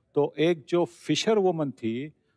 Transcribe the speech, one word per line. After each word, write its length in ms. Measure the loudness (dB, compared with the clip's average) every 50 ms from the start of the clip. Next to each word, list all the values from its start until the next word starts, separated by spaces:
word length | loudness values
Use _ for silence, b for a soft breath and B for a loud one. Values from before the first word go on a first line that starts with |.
| _ _ -2
तो 200 | 0 0 0 0 0
एक 280 | 0 0 0 -2 -4 -2
जो 160 | 0 0 0
फिशर 540 | -2 -6 -10 -4 -4 -2 0 2 2 2 4
वुमन 320 | 2 2 0 0 -4 -6
थी, 420 | -6 -6 -6 -4 -4 -4 -8 -10 -14 _ _ _ _